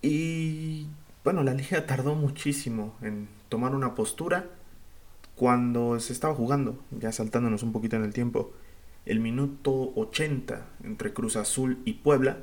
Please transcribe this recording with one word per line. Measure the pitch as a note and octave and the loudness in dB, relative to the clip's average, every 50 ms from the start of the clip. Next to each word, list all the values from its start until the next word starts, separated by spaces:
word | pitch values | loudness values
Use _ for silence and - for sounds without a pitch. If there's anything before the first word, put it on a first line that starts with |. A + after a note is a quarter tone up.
Y | - D3 D3+ D3+ E3 E3 E3 D#3+ D#3+ D#3+ D#3 D#3 D#3+ D#3+ D#3 D#3 D3+ D3+ D3+ - - - - - | 4 4 2 4 2 0 0 0 0 -2 -2 -2 -4 -4 -4 -6 -6 -10 -12 -14 -18 -20 -20 -2
bueno, | - D3+ F#3 F3+ | 0 2 2 4
la | C#3+ C3 | 4 2
liga | B2+ C3+ - - F#3+ D#3+ D3+ | 2 0 0 0 0 0 2
tardó | - C3 C3 B2+ C#3+ D3+ | 0 0 0 2 0 2
muchísimo | D#3 D3 C#3 C#3+ - - D3 C#3 C#3 - B2 A2+ A2 G#2+ A2 A2 - | 2 2 0 0 0 -2 0 0 0 -2 -4 -2 -2 -4 -6 -8 -8
en | A2+ G#2+ G#2+ G#2 G#2 G2+ - - - - | -6 -6 -4 -6 -8 -10 -14 -20 -10 -6
tomar | - A2+ B2 B2+ C#3 | -2 -2 0 0 0
una | C#3 C3+ B2 A#2 | 0 0 0 0
postura | - A2 - - - D#3+ F3 F3 F3+ F#3 - - - - - - - - - - - - - - - - - - | 0 -2 -2 -2 -4 0 0 0 0 0 -6 -14 -16 -18 -18 -18 -20 -20 -18 -20 -20 -20 -20 -20 -20 -20 -18 -2
cuando | - B2 B2 B2 B2 B2 B2 A#2+ A#2+ A#2+ A#2+ A#2+ A#2 | 4 6 6 6 6 4 4 4 4 4 4 2 0
se | A2+ - B2 | 0 -4 -4
estaba | - - D#3 D3+ | 0 0 0 2
jugando, | B2 A2+ A#2+ C#3+ C#3+ C3+ A2 A#2+ - - - | 2 2 4 4 4 4 0 -2 -6 -10 -10
ya | C3+ A2+ A2+ A2 | -8 -4 -4 -4
saltándonos | A2 - A2+ G#2+ - A#2+ A#2+ A#2 A2 G#2 | -2 -2 -4 0 2 2 4 4 2 2
un | A#2 A#2 | 0 0
poquito | A2 A#2 A2 A2+ A#2 | 0 0 0 0 0
en | A2 A2 | 0 0
el | G#2 G#2 | 0 0
tiempo, | B2 A#2+ A#2+ A2+ - - - - - - - - - - - - - - | 0 -2 0 0 0 -2 -2 -8 -16 -16 -18 -18 -18 -18 -18 -18 -14 -4
el | - A2 A2 | 0 0 2
minuto | A2+ A2+ A#2 C3 C#3+ C#3 C#3 - - C#3+ C3+ C3 C3 B2+ - | 2 2 2 0 0 0 -2 -2 0 2 2 2 0 0 0
ochenta | A2+ A2 - - - D#3 D3+ D3 C3 - - A#2 A2+ A#2 - - - | -2 -2 -2 0 -2 0 0 0 -2 -2 -6 -8 -8 -10 -14 -16 -14
entre | - - A2 - A2+ G#2 | -10 -10 -8 -4 -4 -4
Cruz | - - B2 A2 - | -4 -2 -2 -2 0
Azul | A2+ G#2 - - C3+ C3 B2+ B2+ B2 - | 0 0 0 0 0 2 0 0 0 -2
y | A#2 G#2+ | -4 -4
Puebla | - - D3 D3 C3 C3 C3 C3 - | 2 4 6 6 8 6 4 2 0